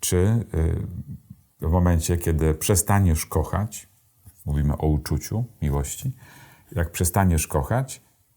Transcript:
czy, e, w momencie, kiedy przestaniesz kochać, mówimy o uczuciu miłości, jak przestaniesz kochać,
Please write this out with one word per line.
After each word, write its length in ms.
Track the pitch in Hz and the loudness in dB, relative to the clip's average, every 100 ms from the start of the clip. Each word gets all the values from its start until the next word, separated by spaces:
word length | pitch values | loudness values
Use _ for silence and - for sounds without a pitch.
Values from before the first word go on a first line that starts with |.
czy, 440 | - 90 95 117 98 80 80 85 - 87 - - _ - _ _ | 0 2 4 2 0 0 0 0 -6 -10 -12 -14 _ -20 _ _
e, 60 | 78 | 0
w 20 | |
momencie, 460 | 90 87 85 80 87 | 4 4 4 2 0
kiedy 380 | - 78 78 | 0 2 2
przestaniesz 720 | 76 - 101 - 101 95 78 - | 0 2 0 4 4 4 2 0
kochać, 600 | - 76 87 110 - - _ _ _ - _ - | -4 -2 -2 -4 -8 -20 _ _ _ -20 _ -4
mówimy 320 | 71 73 71 | 0 0 0
o 80 | 78 | 0
uczuciu 580 | 76 - 76 - 104 123 - | 0 0 -4 -2 -4 -6 -4
miłości, 540 | 76 69 71 - 135 - - - - - _ | -2 -2 -4 -6 -8 -8 -16 -20 -20 -20 _
jak 180 | - 82 | -4 -4
przestaniesz 560 | - 92 - 95 82 - | -2 -2 2 2 2 0
kochać, 560 | 78 71 117 135 - _ _ _ | -2 0 -2 -4 -10 _ _ _